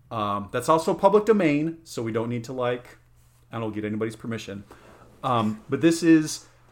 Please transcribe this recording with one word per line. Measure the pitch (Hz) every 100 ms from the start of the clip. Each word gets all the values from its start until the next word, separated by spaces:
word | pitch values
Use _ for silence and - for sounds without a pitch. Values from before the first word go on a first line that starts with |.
| -
um, | 113 104 101 98
that's | 123 -
also | 160 196
public | 180 196 208 208
domain, | 214 165 147 160 165
so | - -
we | 117
don't | 113 117
need | 120 117
to, |
like, | 131 123 123 - - _ _ _ _ -
I | 117
don't | 110 107
get |
anybody's | 104 107 113 117
permission. | 123 110 - 98 - - - - - -
Um, | 135 120 107 107 -
but | 139
this | 165 165
is | 165 160 151 - - _ _